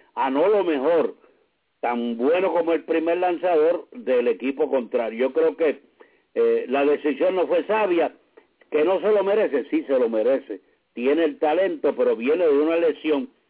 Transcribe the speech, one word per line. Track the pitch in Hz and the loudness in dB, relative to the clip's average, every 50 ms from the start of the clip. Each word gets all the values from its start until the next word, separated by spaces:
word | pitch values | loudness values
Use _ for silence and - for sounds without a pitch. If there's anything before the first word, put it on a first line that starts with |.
| _ _ _ | _ _ _
a | 117 127 135 | -4 -4 -2
no | 131 143 165 202 | 0 2 2 2
lo | 220 202 185 | 2 2 2
mejor, | 175 156 135 127 156 170 160 135 101 - - _ _ _ _ _ _ _ _ _ _ _ _ | 0 -2 0 0 2 2 2 0 -2 -4 -12 _ _ _ _ _ _ _ _ _ _ _ _
tan | - 117 123 120 117 120 117 113 | -6 -4 -4 -4 -4 -4 -4 -2
bueno | 120 143 165 185 190 185 | 0 0 2 2 0 0
como | 165 170 165 165 165 | 0 0 0 0 -2
el | 156 - | -2 -2
primer | - 165 165 160 165 170 180 | -2 -2 -2 0 -2 -2 0
lanzador | 180 180 175 151 175 180 175 156 151 165 175 170 - _ | 0 -2 -2 -2 0 2 2 4 4 2 2 0 -6 _
del | - 247 220 - 127 123 120 123 | -18 -10 -4 0 0 2 2 0
equipo | 113 - 117 135 135 135 156 135 | -2 -2 -4 -6 -2 -2 -2 0
contrario. | 127 135 120 104 - 123 117 110 113 113 127 131 | 0 -2 -4 -2 -4 -2 -2 -2 -2 -2 -2 -2
Yo | |
creo | 127 160 160 160 143 | 0 0 0 0 0
que, | - 165 147 131 - _ _ _ _ - _ _ _ _ _ _ | 0 -2 -2 -2 -4 _ _ _ _ -20 _ _ _ _ _ _
eh, | 113 117 117 117 117 - - | 0 2 2 2 0 -2 -2
la | 123 139 143 | -2 0 2
decisión | 143 147 - - 151 135 131 165 185 190 | 0 0 0 0 -4 -2 0 0 0 0
no | 185 165 | 0 0
fue | 135 170 170 151 | 0 0 -2 0
sabia, | - 208 220 214 190 175 165 156 127 - _ _ _ _ - _ _ _ _ _ _ | 0 -2 0 0 0 2 0 0 -2 -4 _ _ _ _ -20 _ _ _ _ _ _
que | - 151 151 | 0 0 2
no | 175 190 175 | 2 2 0
se | 151 208 | 2 2
lo | 214 208 190 | 2 2 2
merece, | 196 202 220 202 151 131 135 - - | 2 0 0 0 0 -2 -4 -4 -2
sí | - 160 151 | -4 -4 -2
se | - 139 127 | 0 0 2
lo | 123 113 | 2 0
merece, | 113 110 107 120 135 127 - - 104 - _ _ _ _ _ _ | 0 0 2 2 0 0 -2 -8 -14 -14 _ _ _ _ _ _
tiene | _ 120 120 131 147 160 165 | _ -4 0 0 2 2 0
el | 156 139 143 | -2 -2 -2
talento, | 165 151 151 175 190 185 170 139 - 147 - | -2 0 0 0 0 -2 -2 -2 -2 -2 0
pero | - 123 123 117 | 0 0 0 0
viene | 107 117 135 156 180 180 | 0 0 -2 0 2 2
de | 156 143 139 | 2 2 2
una | 151 160 165 | 2 2 0
lesión, | 170 170 160 151 - - 156 151 139 123 - _ _ _ _ | 2 0 0 -2 -2 -2 -2 -2 -2 -4 -8 _ _ _ _